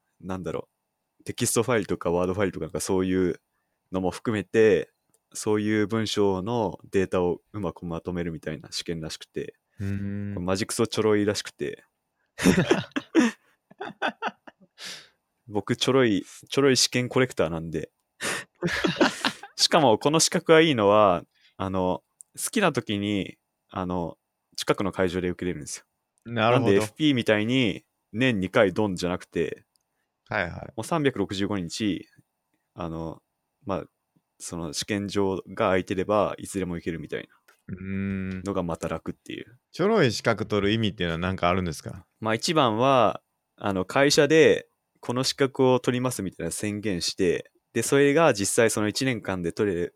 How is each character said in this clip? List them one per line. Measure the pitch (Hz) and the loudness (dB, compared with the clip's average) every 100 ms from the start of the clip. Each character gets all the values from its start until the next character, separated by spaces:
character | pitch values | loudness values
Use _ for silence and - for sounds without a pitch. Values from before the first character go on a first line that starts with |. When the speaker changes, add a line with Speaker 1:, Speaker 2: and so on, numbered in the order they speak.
| _ _ | _ _
Speaker 1:
な | 90 92 | -10 -8
ん | |
だ | 85 | -8
ろ | - - _ _ _ _ _ | -8 -10 _ _ _ _ _
う、 | |
テ | - | -12
キ | - 120 | -4 -2
ス | |
ト | 123 | 0
フ | 113 | 0
ァ | 117 | 0
イ | |
ル | 90 | -2
と | 90 | -4
か | 87 | 0
ワ | 87 | 0
ー | 90 | 0
ド | |
フ | 92 | 0
ァ | |
イ | 98 | -2
ル | |
と | 85 | -4
か | 80 | -8
な | |
ん | |
か | - | -6
そ | - 95 | -2 0
う | 92 | 2
い | 92 90 | 2 0
う | - _ _ _ _ _ | -2 _ _ _ _ _
の | 92 | -4
も | 90 | -4
含 | - 123 | -4 -4
め | 107 | -4
て、 | - 113 110 85 - _ _ _ _ | 0 4 6 4 0 _ _ _ _
そ | - 110 | -8 -2
う | 107 | -2
い | 107 107 | 0 0
う | 101 | 0
文 | 113 104 | -2 -2
章 | 104 101 92 | 2 2 2
の | 101 120 95 - - | -2 -2 -2 -6 -4
デ | 98 92 | 0 0
ー | |
タ | 95 | 0
を | 87 - _ | 0 -2 _
う | 104 | -8
ま | 85 | -8
く | - | -8
ま | 87 82 | -8 -8
と | 90 | -6
め | 90 | -6
る | 85 | -6
み | 78 | -8
た | 78 | -10
い | 76 | -10
な | - | -10
試 | - | -10
験 | - 82 | -8 -8
ら | 76 | -10
し | - | -14
く | - | -14
て、 | - - - _ - | -12 -12 -14 _ -8
Speaker 2:
う | |
ー | 98 98 101 101 101 | -6 -4 -6 -8 -8
ん。 | |
Speaker 1:
こ | 98 | -6
れ | 87 | -2
マ | 98 | -2
ジ | 113 | -2
ク | |
ソ | - 113 | -2 -2
ち | - | 0
ょ | |
ろ | 107 104 | 2 4
い | 104 | 2
ら | |
し | 101 | -2
く | - | -6
て。 | - - - _ _ _ _ _ - | -10 -10 -10 _ _ _ _ _ 0
Speaker 2:
<laughs> | 185 180 - - - - - 330 233 - _ _ _ - - - - - 240 - - - 190 - - - - _ _ _ - | 2 2 2 0 -4 -10 -2 2 2 0 _ _ _ -16 -16 -8 -8 -6 -10 -10 -20 -20 _ -18 -16 -16 -20 _ _ _ -8
Speaker 1:
僕 | 104 - 120 | -4 -2 -2
ち | - | 2
ょ | |
ろ | 131 | 4
い、 | 120 95 - - - | 4 2 -2 -14 -6
ち | 139 | 2
ょ | |
ろ | 139 | 4
い | 127 | 4
試 | - | 2
験 | 123 123 | 0 0
コ | 131 | 0
レ | 123 | 0
ク | - | 0
タ | 80 | -2
ー | |
な | 82 | -2
ん | 82 | -6
で。 | 78 - _ _ - | -8 -8 _ _ -10
<laughs> | - - - _ 175 - - - - - - - - - | -8 -8 -12 _ -4 -2 -2 2 0 0 -6 -6 -10 -2
し | - | 2
か | 180 | 6
も | 135 107 | 6 4
こ | 147 | 4
の | 156 | 2
資 | - | 2
格 | 180 - | 2 6
が | 160 | 6
い | 165 | 6
い | |
の | 120 101 | 4 6
は、 | 107 101 87 - _ _ - | 8 6 4 -2 _ _ -8
あ | 95 | -4
の、 | 95 92 - _ - - - | -2 0 -2 _ -20 -20 -10
好 | - | -4
き | 226 | 0
な | 180 | 0
時 | 127 - 101 | 0 -2 -2
に、 | 101 101 - - _ _ _ | -2 -2 -4 -10 _ _ _
あ | 98 90 | -8 -4
の、 | 90 82 - _ _ _ - | -4 -4 -8 _ _ _ -6
近 | - | -2
く | 143 | -2
の | 95 | -2
会 | - 92 | 0 0
場 | 90 | 0
で | 90 | -4
受 | 87 | -4
け | |
れ | 87 | -6
る | 78 | -6
ん | |
で | 67 | -10
す | - | -16
よ。 | _ _ _ _ | _ _ _ _
Speaker 2:
な | 113 117 110 | -8 0 4
る | 127 | 4
ほ | 120 | 4
ど。 | |
Speaker 1:
な | |
ん | 101 | 2
で | |
エ | 107 | 2
フ | |
ピ | - 151 | 0 0
ー | |
み | 123 | 2
た | 110 104 | 2 2
い | 110 | 2
に | 131 110 67 _ _ _ | 0 0 -2 _ _ _
年 | 107 131 104 | -2 0 0
二 | 92 | 0
回 | 107 98 | 2 2
ド | 90 107 | 2 -2
ン | 87 | -2
じ | 87 | -4
ゃ | |
な | 90 | -6
く | |
て、 | - 87 80 - _ _ _ _ _ _ - | -6 -4 -4 -6 _ _ _ _ _ _ -8
Speaker 2:
は | 107 | -6
い | 87 | -6
は | |
い。 | 87 - - | -8 -14 -12
Speaker 1:
も | |
う | |
三 | - 170 | -4 0
百 | 139 98 | 0 0
六 | 92 | -2
十 | 95 98 | -2 -2
五 | 101 | -2
日、 | 82 - 104 - - _ _ _ _ _ _ | -6 -4 -2 -2 -8 _ _ _ _ _ _
あ | - 85 | -12 -10
の、 | 82 82 - _ _ _ _ | -8 -10 -12 _ _ _ _
ま | 101 90 | -6 -6
あ、 | - _ _ _ _ - | -8 _ _ _ _ -18
そ | - 85 | -12 -10
の | 82 | -8
試 | - | -8
験 | - 101 101 | -6 -4 -4
場 | 101 98 95 | -2 -2 -2
が | 95 95 104 | -6 -2 0
空 | 95 | 0
い | 92 | 0
て | |
れ | 95 | -4
ば | 90 107 90 - | 0 0 0 -4
い | - | -8
つ | 98 | -6
で | 90 | -6
も | |
行 | 85 | -6
け | - | -8
る | 82 | -8
み | 73 | -8
た | 60 | -10
い | |
な | - _ _ _ - | -12 _ _ _ -16
Speaker 2:
う | |
ー | 92 | -12
ん。 | 95 98 98 98 95 92 | -8 -6 -4 -4 -6 -8
Speaker 1:
の | 95 | -6
が | 95 | -4
ま | 85 82 | -4 -4
た | - | -6
楽 | 82 - | -6 -8
っ | |
て | - - | -12 -12
い | - | -14
う。 | - _ _ | -16 _ _
Speaker 2:
ち | - | -2
ょ | 196 | 0
ろ | 226 | 2
い | 131 | 2
資 | - | 2
格 | 120 104 | 0 -2
取 | 104 104 101 | 0 0 2
る | |
意 | 113 | 2
味 | 107 | 0
っ | |
て | - | -2
い | 85 | -4
う | |
の | |
は | 82 | -2
何 | 92 95 | -4 0
か | 87 | 0
あ | |
る | 95 | 2
ん | |
で | 87 | -2
す | 73 | -6
か？ | - 87 - - | -12 -16 -18 -8
Speaker 1:
ま | 110 | -4
あ、 | |
一 | 117 - | -2 0
番 | 156 123 107 | 2 2 2
は、 | 135 131 101 - _ _ _ - | 4 4 4 0 _ _ _ -8
あ | 104 | -4
の、 | 92 90 | -2 0
会 | 131 143 | 2 4
社 | 156 143 | 4 6
で | 160 123 85 - _ _ _ | 8 8 6 0 _ _ _
こ | - | -6
の | 123 | -4
資 | 131 - | -2 -2
格 | 135 - 127 | -2 2 4
を | 127 | 4
取 | - 123 | 2 -2
り | |
ま | 127 | -2
す | 120 | -4
み | 92 | -8
た | - | -6
い | 82 | -8
な | |
宣 | - 104 104 | -6 -6 -4
言 | 104 87 | -4 -4
し | - | -4
て、 | - 90 73 - _ _ | 0 0 0 -4 _ _
で、 | 117 | -6
そ | - 143 | 0 4
れ | 143 | 4
が | 147 160 | 4 4
実 | 104 98 - | 2 0 4
際 | 110 | 4
そ | 110 | 2
の | 107 | -2
一 | - | -2
年 | 131 110 | -2 -4
間 | - 92 | -4 -4
で | 85 | -4
取 | - 104 | -2 -2
れ | 85 87 | -2 -4